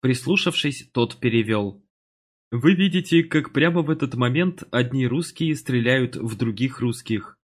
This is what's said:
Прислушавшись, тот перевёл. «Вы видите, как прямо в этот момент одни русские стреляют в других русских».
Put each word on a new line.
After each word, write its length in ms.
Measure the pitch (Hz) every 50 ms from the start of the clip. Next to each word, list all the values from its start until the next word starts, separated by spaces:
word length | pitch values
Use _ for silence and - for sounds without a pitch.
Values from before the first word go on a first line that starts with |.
Прислушавшись, 880 | - 127 127 123 - - 190 202 - - 147 - - 147 131 - - _
тот 280 | _ 123 117 113 - -
перевёл. 640 | - 123 110 117 110 104 110 107 104 101 98 - _ _ _ _ _ _ _ _ _ _ _ _ _ _
«Вы 240 | - 120 117 156 196
видите, 480 | 175 190 196 170 185 175 - - 165 160
как 300 | 165 - 156 139 - -
прямо 280 | 139 147 170 170 175
в 80 | 160 143
этот 240 | 156 156 - 131 -
момент 500 | 120 123 120 123 151 180 185 175 - - _
одни 360 | - 120 123 123 131 135 131 120
русские 480 | 120 151 170 - - - 170 160 151
стреляют 600 | 143 - - 127 123 117 120 127 131 127 120 -
в 220 | - - 117 110 101
других 420 | 123 113 107 98 123 131 127 -
русских». 600 | 127 120 113 - - - 113 101 - - - _ _